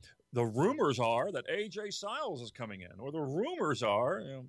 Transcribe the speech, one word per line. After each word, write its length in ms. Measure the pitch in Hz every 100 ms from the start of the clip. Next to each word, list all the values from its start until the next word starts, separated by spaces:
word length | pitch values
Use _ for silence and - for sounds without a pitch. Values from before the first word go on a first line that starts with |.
| - _ _
the 120 | 120
rumors 540 | 117 113 190 294 165 123
are 320 | 117 117 185
that 140 | 139 -
A 200 | 185 208
J 220 | 185 208
Styles 520 | - 202 269 269 143
is 80 | 113
coming 300 | - 113 95
in, 180 | 90 95
or 140 | 135
the 80 | 156
rumors 600 | 139 151 277 349 165 110
are, 340 | 113 101 127 202
you 140 | 151
know, 120 | 135